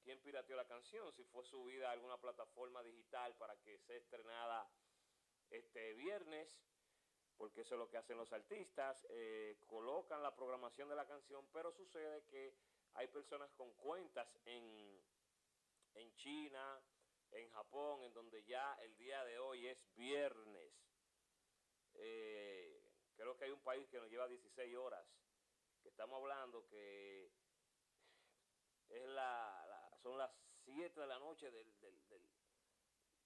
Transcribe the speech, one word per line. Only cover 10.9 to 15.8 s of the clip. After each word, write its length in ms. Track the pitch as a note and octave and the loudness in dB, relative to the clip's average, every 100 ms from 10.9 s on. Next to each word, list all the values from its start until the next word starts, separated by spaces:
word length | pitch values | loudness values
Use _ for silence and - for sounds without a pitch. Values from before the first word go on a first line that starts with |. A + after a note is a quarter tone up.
| D3 | 2
la 100 | C#3 | 2
canción, 400 | C#3+ C3+ C#3 C#3 | -2 -8 -8 -4
pero 180 | D#3+ E3 | 0 0
sucede 540 | E3 F#3 D#3+ D#3 D3+ | 0 -4 -2 0 0
que 320 | D3+ C3+ C3+ - - _ _ | -2 -4 -4 -6 -16 _ _
hay 140 | - C3 | -2 0
personas 420 | D3 C#3+ C#3+ C#3+ | 0 -2 -2 -2
con 220 | - B2 | -6 -8
cuentas 640 | A2 C3+ F3 E3 B2+ A#2 - A#2+ | -2 2 2 2 0 0 -4 -6
en, 580 | A#2+ A2+ G#2+ G#2 G2 - _ _ _ _ _ _ _ | -4 -4 -8 -8 -12 -16 _ _ _ _ _ _ _